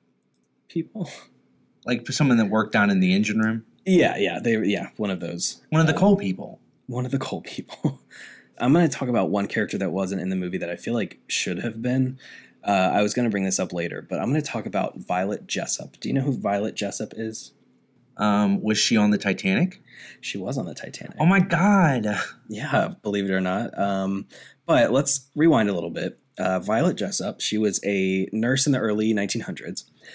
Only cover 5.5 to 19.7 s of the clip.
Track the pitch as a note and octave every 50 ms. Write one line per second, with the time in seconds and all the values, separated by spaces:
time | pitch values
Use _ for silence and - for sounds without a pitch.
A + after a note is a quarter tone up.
5.5 | - - _ - D3+ D#3+ D#3+ D#3 D3+ - F3+ G#3 G3+ G3 - F#2+ F#2 - - -
6.5 | - - _ _ _ _ _ - B2 B2 B2+ B2+ C3+ C3+ - - - F2 - -
7.5 | - - F#2 - - - - C#3 C3+ - _ _ - - - - - - - _
8.5 | _ - A#2 B2+ D3 E3+ F3 D3 - - C#3 B2 A#2+ G#2+ F#2+ D#2 F#2+ G#2 G2 -
9.5 | - A#2 G#2 - - G2 G2 F2 D#2 F#2+ F#2+ F#2 G2 F#2 E2+ F#2 F#2+ F#2 F#2 F2
10.5 | F#2 F2+ E2+ E2+ F2 - - A#2+ A#2 A#2 G2+ F2+ - - _ - - - - G2+
11.5 | F2+ F2+ G#2 A#2+ A2 A2+ A#2 B2 B2+ C3 C3 C3 C3 - - - - - - -
12.5 | _ _ - G2+ G2+ F#2+ F#2 E2+ - G2+ G#2 G2+ - B2 B2 A#2 G2+ G2+ F#2+ F#2+
13.5 | F#2+ - F#2 - - F2 E2+ - - - - - F2+ D2+ E2+ A2+ C#3+ D#3 C#3+ -
14.5 | - A2+ G2+ G#2+ F#2 A2 - - - - F#2 - F2+ F#2 F#2+ G2+ G#2+ - - -
15.5 | - - - - - - - - - - - - - C3+ C3 D3+ B2+ G2+ F#2+ G2+
16.5 | G2+ G2+ G#2 A2 - - G#2 G2 - - A2+ G#2 - G#2+ A2+ A2 A2 - - -
17.5 | _ _ _ _ _ _ _ _ _ _ _ _ _ - G#2 G#2+ G#2 G#2 G#2 G2
18.5 | G2+ G2 - A2 G#2+ - - - A#2+ A2 G#2 G#2 G#2 G2+ - G2+ F2+ - - F#2+
19.5 | F#2+ A#2+ F3 F3+